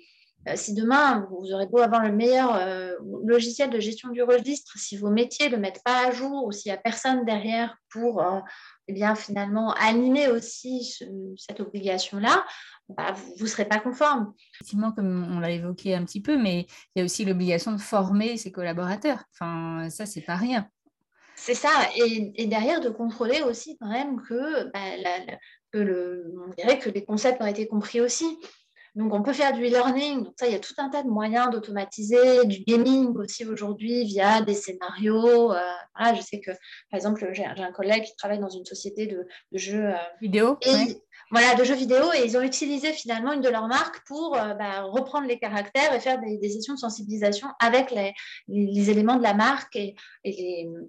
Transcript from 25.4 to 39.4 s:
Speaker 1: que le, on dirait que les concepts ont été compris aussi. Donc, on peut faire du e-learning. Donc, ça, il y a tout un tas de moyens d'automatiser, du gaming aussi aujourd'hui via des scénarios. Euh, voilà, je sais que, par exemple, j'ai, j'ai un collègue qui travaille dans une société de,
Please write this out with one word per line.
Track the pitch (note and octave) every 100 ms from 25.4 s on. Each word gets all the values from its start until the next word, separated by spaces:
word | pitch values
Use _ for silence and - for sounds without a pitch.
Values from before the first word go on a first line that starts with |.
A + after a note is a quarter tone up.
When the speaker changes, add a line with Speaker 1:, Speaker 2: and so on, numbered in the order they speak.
| - _ _
Speaker 1:
que | G#3+
le, | G3+ F3+ F3+ F3+ E3+ F3+ F3+
on | F#3
dirait | G#3+ C4+
que | A3+
les | G3+
concepts | G#3 G#3+ - -
ont | G#3
été | G3+ A3
compris | G#3+ G3+ A#3+
aussi. | A#3+ - E4 D#4+ - - _ _ -
Donc, | G#3 G#3+
on | G3+
peut | G#3
faire | C#4 C#4
du | A#3
e-learning. | A#3+ B3 B3 B3+ D4 C#4
Donc, | G#3+ -
ça, | B3
il |
y | G3+
a |
tout | - -
un | C#4
tas | C#4+
de | C4+
moyens | G#3+ G#3+ A#3 B3
d'automatiser, | A3+ G#3+ G3+ G3 - G#3 B3 B3+ B3 A3+
du | F#3+
gaming | F#3+ A#3 B3+ C4+ B3+ A#3
aussi | G3+ -
aujourd'hui | A3+ G#3+ G#3 G#3 A3 A#3+
via | A3 G3 G3 A3
des | G#3+
scénarios. | G3+ G3 F#3 F3+ - G#3+ A3 A#3 A#3 A#3
Euh, | F3+ F3+ F3 -
voilà, | F#3+ A3+
je | G#3+
sais | F#3 G#3
que, | F#3+ F#3 - - -
par | G3
exemple, | G3+ G#3+ F#3
j'ai, | F#3+ E3+
j'ai | G3
un | F#3
collègue | F#3 F#3+ A3
qui | A3 -
travaille | G3+ G#3
dans | G3+
une | F#3
société | F#3 F#3+ G3+ G3+ G#3+
de, | F#3 F3+ -